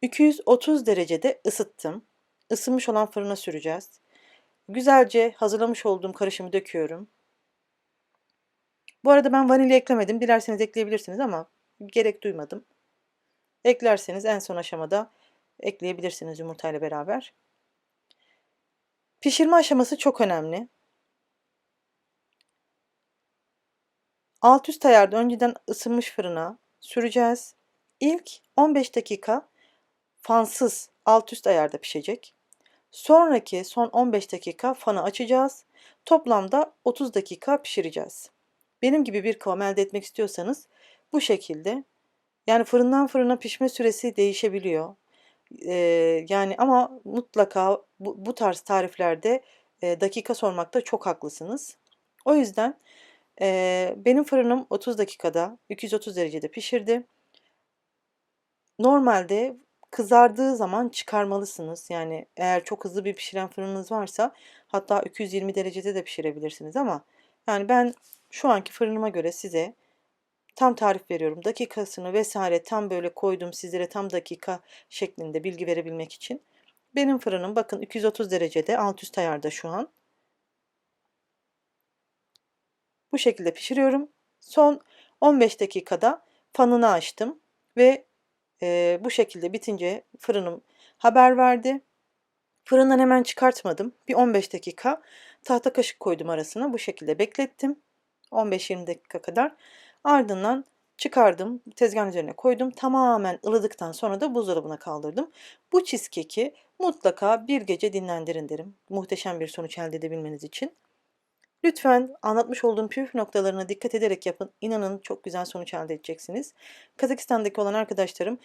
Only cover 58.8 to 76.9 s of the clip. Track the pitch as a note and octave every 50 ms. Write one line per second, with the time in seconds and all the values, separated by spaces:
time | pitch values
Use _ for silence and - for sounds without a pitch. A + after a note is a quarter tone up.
58.8 | G#3+ B3+ C#4 C#4+ C4+ B3 A3 F#3+ F3+ E3+ G3 G#3 A#3+ C4 B3+ B3 _ _ _ _
59.8 | _ _ - - A3+ G3 B3 A#3+ A#3+ A#3+ G#3 A3 C4 C4+ C4 A3+ G#3+ F3+ F#3 A3
60.8 | B3 A#3+ A#3+ - - - - G#3 G3+ G3 G3 G3+ G3+ G3 - - E3 D#3+ E3 E3+
61.8 | - - F3 E3+ D#3+ D#3+ D#3+ D#3 - - _ - F3+ F3+ F#3 F3+ F3 - G#3+ G3
62.8 | - G3 F3 G3 F#3+ G3+ G3 G3 - - F#3+ G3 F#3+ F#3+ - - F#3+ F#3+ G3 G3
63.8 | F#3+ - A3+ A3 G3+ F#3 - - A3 C4 - _ _ - - _ _ _ - G3
64.8 | G3 - G#3 G3+ - G3 - - G#3+ F#3+ F#3 G3 F#3+ G3 G3 G3+ F#3 F#3+ F3 F#3+
65.8 | F#3 G#3 G3 F#3+ F3+ - - - D#3 D#3 D3 D3+ D3+ D#3 D#3 - D#3 D3+ D#3+ C4
66.8 | C#4 A#3 F3 C#3+ - _ _ _ _ _ _ _ _ - G#3+ G3+ G3+ G3+ B3 B3
67.8 | B3 A#3+ A#3+ - _ _ - - _ _ - - - C#4 A#3 G3 F#3+ - - -
68.8 | A#3 G#3+ A3 A3 A3 G#3+ G3 F3+ D#3+ E3+ E3+ - - G3 E3+ D#3+ E3 G3+ A#3+ _
69.8 | _ _ _ _ _ _ _ _ _ _ _ _ _ _ _ - C4 B3+ A#3+ A#3+
70.8 | A3 G3+ F#3+ F#3+ - - F3+ D#3+ D#3+ D#3 D#3 E3+ E3+ G#3+ A3+ - B3 A#3 - A3
71.8 | G#3 G3 - - F3+ F3+ F#3 G#3 G#3+ G#3+ - G#3 F#3+ F3+ F3 E3+ E3+ - A#3 G#3+
72.8 | G#3 G3+ F#3+ F3+ F3 F3 F3 - - G3 F#3+ F#3 F3+ F3 F3 - - F3+ F3 F3+
73.8 | F3+ F3 - G#3 G3 G3 F#3+ F3+ - - F3 - - - F#3 F3 - _ - -
74.8 | - _ - - G3+ F#3+ - - E3 D#3+ D3+ D#3+ D#3 F#3+ F3+ E3 F3+ F3 E3+ E3
75.8 | E3 E3 D#3+ E3 D#3+ D#3+ - - - - B3 C#4+ - _ _ _ _ _ _ _
76.8 | _ _